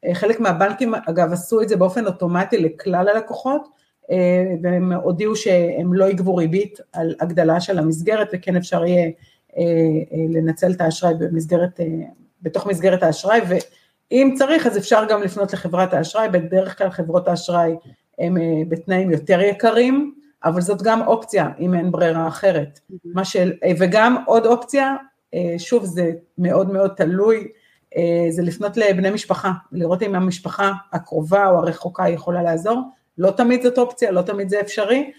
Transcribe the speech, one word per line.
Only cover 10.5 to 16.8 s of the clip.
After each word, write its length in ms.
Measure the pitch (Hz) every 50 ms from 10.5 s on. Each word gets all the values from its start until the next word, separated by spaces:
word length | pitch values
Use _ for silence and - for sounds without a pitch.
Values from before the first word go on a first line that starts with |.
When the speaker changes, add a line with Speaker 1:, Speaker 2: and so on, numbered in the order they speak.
| 156 - - 180 185
Speaker 1:
את 80 | 180
האשראי 340 | 170 160 160 - 180 175 170
במסגרת, 680 | 165 170 170 170 165 160 156 175 170 175 180 - -
אה, 60 | 175 165 160 160 160 - - _ _ _ _ _ -
בתוך 240 | 165 - 196 190
מסגרת 360 | 202 196 165 165 190 185 180 180
האשראי, 380 | 160 156 - - 190 214 233 220 175
ואם 880 | 180 185 - - _ _ _ _ _ _ _ _ - 247 269 269 254 269
צריך, 280 | 277 269 311 320 320
אז 120 | 247 202 202
אפשר 260 | 185 - 240 214 214 214
גם 140 | 220 202 202
לפנות 300 | 190 185 208 196 190 -
לחברת 420 | 185 - 180 165 180 185 180 180
האשראי, 340 | 160 160 160 - 214 220 208
בדרך 500 | 185 180 160 165 180 190 190 185 -
כלל 120 | -